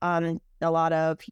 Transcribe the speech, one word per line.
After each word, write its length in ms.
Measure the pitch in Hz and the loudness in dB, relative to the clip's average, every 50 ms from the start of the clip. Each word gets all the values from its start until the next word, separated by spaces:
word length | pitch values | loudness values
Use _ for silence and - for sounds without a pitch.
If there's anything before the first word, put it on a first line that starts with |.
Um, 380 | - 175 175 170 170 165 165 - - _ _ _ | -2 0 0 0 0 -2 -4 -6 -8 _ _ _
a 80 | 165 165 | -2 0
lot 220 | 165 165 165 165 | 2 2 2 2
of, 260 | 160 160 160 160 160 - - - | 2 0 0 0 -2 -4 -8 -14